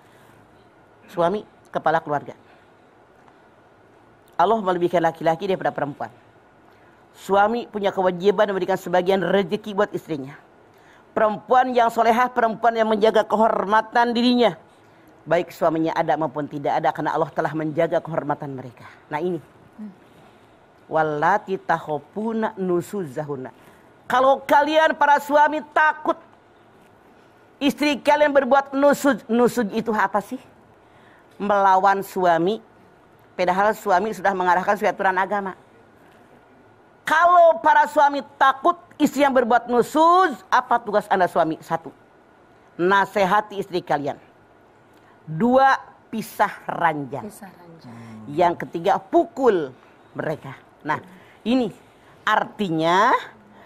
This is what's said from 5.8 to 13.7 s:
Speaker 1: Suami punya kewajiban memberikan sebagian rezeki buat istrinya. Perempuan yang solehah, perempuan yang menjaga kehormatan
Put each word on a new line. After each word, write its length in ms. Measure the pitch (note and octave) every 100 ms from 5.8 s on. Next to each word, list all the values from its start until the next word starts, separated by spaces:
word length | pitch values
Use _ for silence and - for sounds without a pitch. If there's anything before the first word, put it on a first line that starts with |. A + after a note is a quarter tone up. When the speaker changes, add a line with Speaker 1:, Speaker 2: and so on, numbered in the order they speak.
| C#3+ C#3 A#2 - _ _ _ _ _ _ _ _ _
Speaker 1:
Suami 560 | - - G3 G#3 A#3+ -
punya 240 | G#3 G3
kewajiban 560 | F#3 F#3 F3 G3 G3 G3+
memberikan 320 | F#3+ F3+ F#3+
sebagian 400 | F3+ F3+ F3 G3
rezeki 560 | F3 F#3+ F3+ G#3 G#3+ G3
buat 160 | G#3
istrinya. 400 | F3 - D3+ C3+ D3+ - _ _ _ _ - _
Perempuan 560 | - G#3+ G3+ - B3+ B3+
yang 240 | A#3+ A#3
solehah, 400 | A#3 A3 A3+ B3
perempuan 400 | A#3+ A3+ G#3+ A#3
yang 160 | A3+ A3
menjaga 320 | A3 A3 G#3+
kehormatan 840 | G#3 G#3 A3 G3+ G3